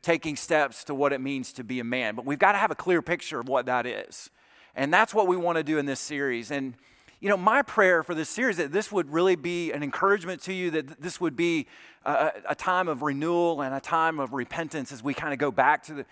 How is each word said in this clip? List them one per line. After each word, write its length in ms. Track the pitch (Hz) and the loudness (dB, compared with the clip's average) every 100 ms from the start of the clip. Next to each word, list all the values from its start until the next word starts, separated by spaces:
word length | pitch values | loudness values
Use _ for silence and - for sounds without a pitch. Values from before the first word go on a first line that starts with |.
taking 360 | - 165 160 143 | 0 0 0 -6
steps 480 | - 156 139 - | 0 2 2 -2
to 100 | - | -6
what 180 | 139 143 | 0 2
it 80 | 139 | 0
means 320 | 135 135 127 | -4 -6 -8
to 100 | - | -10
be 180 | 113 127 | -8 -6
a 40 | |
man. 300 | 117 127 113 | -4 -2 -2
But 100 | 110 | -4
we've 140 | 127 143 | -4 4
gotta 200 | 196 202 | 4 4
have 120 | 214 | 2
a 40 | |
clear 280 | 139 - 175 | 0 0 2
picture 360 | - 170 - 147 | 2 -4 -4 -6
of 80 | 127 | -2
what 200 | 131 123 | -2 0
that 180 | 127 | 0
is. 460 | 120 104 - - - _ _ _ _ | -2 -6 -8 -14 -16 _ _ _ _
And 180 | - 139 | -4 2
that's 200 | 175 220 | 4 4
what 160 | 214 190 | 4 2
we 80 | 180 | 2
wanna 260 | 175 165 | 2 0
do 140 | 151 156 | 0 0
in 80 | |
this 160 | 143 131 | 0 -4
series. 500 | - 147 139 120 113 | -6 -4 -2 -2 -4
And, 260 | 143 135 120 _ _ _ - | -6 -6 -10 _ _ _ -6
you 80 | 196 | 0
know, 80 | 202 | 2
my 240 | 185 254 | 4 4
prayer 420 | - - 190 170 | 2 4 6 6
for 120 | 156 | 2
this 160 | 160 156 | -4 -4
series, 260 | - 254 175 | 0 0 0
that 160 | 147 | -2
this 180 | 175 208 | -2 -2
would 220 | 208 147 | -2 0
really 240 | 156 185 175 | 2 4 2
be 340 | 165 175 165 | 0 -4 -4
an 120 | 143 | -4
encouragement 580 | 147 - 196 202 170 175 | -4 0 2 2 0 -8
to 100 | - | -6
you, 160 | 190 180 | -4 -2
that 180 | 156 139 | -2 -4
th-, 100 | 156 | -8
this 220 | 165 - | -10 -2
would 160 | 170 127 | -4 0
be 300 | 170 165 - - - - - | 0 0 -2 -12 -20 -10 -2
a, 40 | |
a, 220 | - 156 104 - | 0 0 -2 -4
a 60 | |
time 340 | 147 - 180 180 | -2 0 2 2
of 140 | 143 | 0
renewal 580 | 147 139 160 175 170 156 | -2 -2 0 2 2 2
and 140 | 139 | -2
a 60 | 135 | -4
time 380 | - 165 165 160 | -2 2 2 0
of 140 | 131 | -4
repentance 580 | 131 120 - 160 160 123 | -4 -6 -6 -6 -6 -8
as 120 | 131 | -6
we 100 | 127 | -4
kinda 240 | 135 156 139 | -4 -4 -2
go 140 | 143 | -2
back 320 | 127 131 151 | 2 4 4
to 100 | - | 0
the, 140 | 147 - | -14 -14